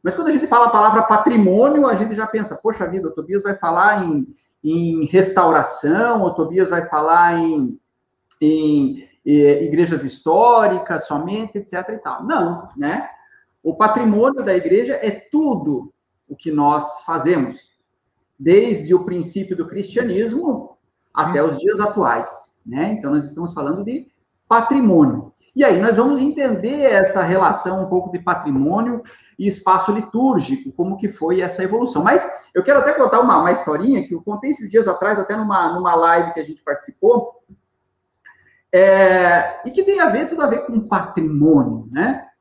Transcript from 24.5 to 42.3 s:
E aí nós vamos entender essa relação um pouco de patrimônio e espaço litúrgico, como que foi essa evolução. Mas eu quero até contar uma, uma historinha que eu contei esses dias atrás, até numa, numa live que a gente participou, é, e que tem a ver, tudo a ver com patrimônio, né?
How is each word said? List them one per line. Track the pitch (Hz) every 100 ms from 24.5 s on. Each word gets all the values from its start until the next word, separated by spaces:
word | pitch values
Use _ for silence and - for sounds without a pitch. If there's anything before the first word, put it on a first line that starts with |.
| 233 233 277 233 170 139 110 - _ _ -
E |
aí | 277 180
nós | 220 208
vamos | 262 277
entender | 277 302 262 202 214 294
essa | 269 202 190 190
relação | 170 185 170 - 180 190
um | 190
pouco | 180 170
de | 175
patrimônio | - 170 151 135 143 202 240 233 - - _ -
e | 196
espaço | 190 190 190 -
litúrgico, | 208 214 226 262 202 131 135 -
como | - 180 196
que | 208
foi | - 160 185
essa | 180 180
evolução. | 190 226 254 -
Mas | 196 262 - - _ 180
eu |
quero | 226 285
até | 285
contar | - 254 226
uma, | 247 185
uma | 175
historinha | 180 - 151 220 240 -
que | 165
eu |
contei | - 208 269
esses | 302 214
dias | 214 196
atrás, | 180 202 202
até | 190 214
numa, | 214 190 170
numa | 180 180
live | 165 165 170 170
que | 165
a |
gente | 151 156
participou, | - 143 - _ 202 240 - - _ - _ _ _ _ _ _ - _ _ _ _
é, | 185 196 190 190 185 175 175 - -
e | 247
que | 381
tem | 381 403
a | 320
ver, | 220 311
tudo | 320
a | 285
ver | 226 -
com | 226 -
patrimônio, | 190 - - 160 147 156 151 113 113 113
né? | 131 220 277 -